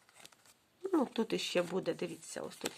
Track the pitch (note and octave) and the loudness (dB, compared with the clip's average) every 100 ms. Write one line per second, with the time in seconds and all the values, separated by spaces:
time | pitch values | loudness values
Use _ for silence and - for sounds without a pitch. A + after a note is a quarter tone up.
0 | _ - - - - - _ _ G4 F4 | _ -20 -20 -20 -20 -20 _ _ 2 4
1 | B3+ - A3+ F3+ - F3 F3 F#3 F3 D#3 | 4 2 0 0 2 2 2 0 0 -2
2 | F3 E3 - - - - - | -2 -6 -10 -8 -8 -6 -6